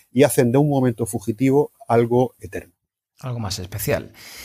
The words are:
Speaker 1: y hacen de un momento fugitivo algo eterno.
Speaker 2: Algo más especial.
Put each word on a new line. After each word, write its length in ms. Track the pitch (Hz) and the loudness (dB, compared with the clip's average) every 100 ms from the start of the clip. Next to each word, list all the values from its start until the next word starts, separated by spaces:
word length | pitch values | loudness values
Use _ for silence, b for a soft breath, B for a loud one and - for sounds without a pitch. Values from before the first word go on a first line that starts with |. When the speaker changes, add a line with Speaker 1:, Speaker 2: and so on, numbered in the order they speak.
| b | b
Speaker 1:
y 120 | 123 | 2
hacen 280 | 139 - 123 | 4 4 2
de 60 | 131 | 4
un 120 | 147 | 2
momento 360 | 139 127 113 117 | 2 0 0 -4
fugitivo 640 | 120 - 107 135 139 147 - - | -4 -6 -2 2 2 0 -6 0
algo 480 | 117 117 123 127 - | 2 2 2 0 -4
eterno. 340 | - - - _ _ _ _ _ | -14 -14 -14 _ _ _ _ _
Speaker 2:
Algo 180 | 135 117 | -10 -8
más 180 | 104 98 | -8 -8
especial. 520 | 87 104 143 87 - B B B | -10 -8 -4 -4 -6 B B B